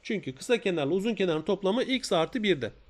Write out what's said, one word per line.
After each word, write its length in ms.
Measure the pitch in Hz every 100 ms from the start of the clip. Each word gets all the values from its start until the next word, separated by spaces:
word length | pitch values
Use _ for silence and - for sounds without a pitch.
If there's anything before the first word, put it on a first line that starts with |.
Çünkü 320 | - 214 135
kısa 240 | - - 240
kenarla 360 | 202 170 139
uzun 200 | 185 214
kenarın 280 | 208 190 156
toplamı 400 | 156 196 185 226
x 300 | 233 262 -
artı 300 | 180 160 262
birde. 280 | 208 151 110 -